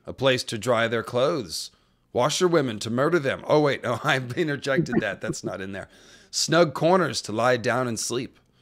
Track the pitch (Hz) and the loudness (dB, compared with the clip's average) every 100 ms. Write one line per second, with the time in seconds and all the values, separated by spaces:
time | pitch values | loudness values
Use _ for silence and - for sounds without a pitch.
0 | - 92 135 127 - 113 104 113 113 113 | -16 0 2 2 -2 -6 0 2 2 0
1 | 107 120 135 170 95 80 - _ _ _ | -2 0 0 0 -4 -8 -10 _ _ _
2 | _ - 127 147 180 165 131 107 117 117 | _ 0 0 2 4 4 2 -4 -4 0
3 | 143 170 135 92 78 151 147 107 113 113 | 2 2 0 -4 2 4 4 0 -2 -2
4 | 147 135 123 123 160 143 143 135 151 117 | 0 0 -2 -4 -2 -2 -2 0 0 0
5 | 107 92 110 113 113 95 95 98 90 - | -2 -4 -8 -6 -8 -8 -8 -10 -12 -18
6 | - - _ - - 160 170 - 160 190 | -20 -20 _ -6 2 4 4 2 4 4
7 | 160 113 - 107 120 127 117 117 127 110 | 2 -2 -4 0 2 2 0 0 -2 -4
8 | - 117 117 _ _ _ | -4 -4 -6 _ _ _